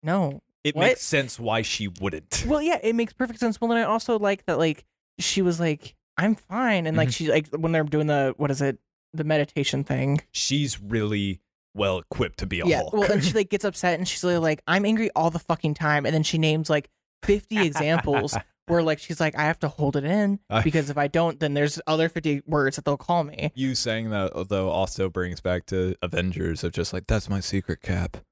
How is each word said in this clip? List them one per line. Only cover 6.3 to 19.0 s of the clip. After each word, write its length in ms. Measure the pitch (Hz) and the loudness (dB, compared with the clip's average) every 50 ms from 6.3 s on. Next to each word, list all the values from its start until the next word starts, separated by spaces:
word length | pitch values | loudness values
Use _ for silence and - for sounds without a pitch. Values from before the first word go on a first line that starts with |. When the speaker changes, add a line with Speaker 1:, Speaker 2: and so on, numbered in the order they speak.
| 220 | 2
Speaker 1:
fine." 520 | - - _ 185 226 262 240 214 185 170 | 0 -4 _ -6 -2 0 2 2 0 0
And, 100 | 160 160 160 | 0 2 2
like, 100 | 156 127 | 2 2
Speaker 2:
Mm-hmm. 160 | 117 - 165 | 0 -2 0
Speaker 1:
she, 60 | 151 | 2
like, 180 | - 156 156 - | 2 2 2 0
when 220 | - 156 160 160 | -6 -4 -2 0
they're 120 | 165 160 151 | 0 0 0
doing 240 | 147 143 151 151 151 | 0 0 0 2 2
the, 260 | 147 143 135 131 - | 2 2 2 0 0
what 140 | - 147 143 | -2 -2 -2
is 100 | 139 135 | 0 0
it? 180 | 143 139 127 - _ _ _ _ _ _ - | 0 -2 -2 -4 _ _ _ _ _ _ -6
The 100 | 160 151 | -4 -2
meditation 600 | 151 156 151 147 - - 156 139 - - 135 139 | 0 2 2 0 0 -2 -2 -2 0 0 -2 -2
thing. 360 | - 139 131 131 135 143 156 - _ | -2 -2 -2 0 0 0 0 -2 _
Speaker 2:
She's 480 | _ - - - 135 147 147 139 - - | _ -4 -2 0 0 0 0 -2 -4 -8
really 600 | 101 98 117 113 107 104 107 104 101 98 92 87 _ _ _ _ _ _ _ | -8 -4 -2 0 0 0 0 0 0 -2 -4 -6 _ _ _ _ _ _ _
well 240 | 101 104 98 92 92 | -2 0 0 0 -2
equipped 400 | - _ - - 117 85 - - | -4 _ -4 -2 -2 -4 -2 -8
to 80 | - | -8
be 140 | 95 95 85 | -4 -4 -2
a 60 | - | 0
Speaker 1:
Yeah. 120 | 175 156 131 | 2 2 0
Speaker 2:
Hulk. 140 | - - - | 0 -2 0
Speaker 1:
Well, 180 | 214 202 185 | 0 2 4
and 100 | - 185 | 2 2
she, 100 | 139 180 | 2 2
Speaker 2:
<laughs> 20 | 147 | 2
Speaker 1:
like, 160 | 220 202 190 | 0 0 0
gets 140 | 208 196 - | -2 -2 -2
upset 320 | 202 - - - 180 170 160 | -2 -2 0 0 0 0 0
and 100 | 180 180 | -2 -4
she's 160 | - - - | -4 -2 0
literally 180 | 180 175 170 | 2 2 2
like, 200 | 165 160 156 151 _ | 2 2 0 0 _
"I'm 200 | - 190 190 202 | 2 2 4 4
angry 240 | 214 220 220 226 208 - | 2 2 2 0 0 0
all 140 | - 160 165 | 2 0 2
the 80 | 160 165 | 0 -2
fucking 360 | - - 165 - - 156 147 | -2 -2 -4 -2 0 -2 -2
time." 320 | - 160 151 151 147 139 | 0 2 2 2 2 2
And 80 | - 156 | 2 2
then 80 | 160 | 2
she 160 | 156 - - 165 | 0 2 0 2
names, 320 | 160 156 156 156 156 - | 2 2 2 0 0 2
like, 180 | 156 151 139 - _ _ _ _ _ _ | 0 0 0 -4 _ _ _ _ _ _
fifty 360 | - - 202 208 - _ 220 214 | 0 2 2 2 2 _ 0 2
Speaker 2:
<laughs> 80 | 190 | 2
Speaker 1:
examples 680 | 165 143 156 147 151 165 165 - - 143 127 104 143 - 107 - _ _ _ _ | 2 2 0 2 2 2 2 2 2 0 0 2 0 -2 -2 -4 _ _ _ _
where, 160 | - 170 170 | 0 2 2
like, 160 | 165 160 156 | 4 2 0
she's 220 | 147 | -2